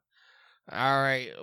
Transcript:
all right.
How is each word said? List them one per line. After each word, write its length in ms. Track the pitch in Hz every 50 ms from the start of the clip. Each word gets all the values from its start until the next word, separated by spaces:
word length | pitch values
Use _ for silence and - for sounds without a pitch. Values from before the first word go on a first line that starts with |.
| _ _ _ _ _ _ - _ _ _ _ _ _ -
all 300 | - 101 127 135 139 135
right. 300 | 135 135 135 127 127 95 - -